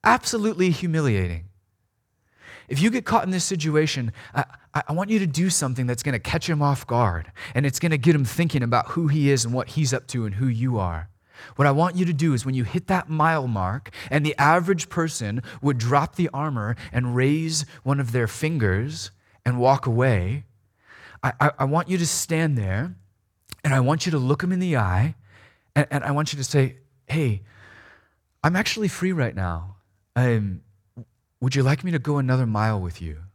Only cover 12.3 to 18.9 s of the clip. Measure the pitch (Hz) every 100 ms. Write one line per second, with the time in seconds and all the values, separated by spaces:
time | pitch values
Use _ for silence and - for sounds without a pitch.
12.3 | 131 135 131 110 - - 185 - 156 156
13.3 | 160 127 107 92 120 - - - 147 151
14.3 | 143 143 170 175 185 - - 160 - 107
15.3 | 110 - - 139 127 117 143 156 - 170
16.3 | 139 151 127 104 117 - 123 123 120 131
17.3 | 156 160 160 147 - 131 143 127 123 117
18.3 | - 156 160 107 95 131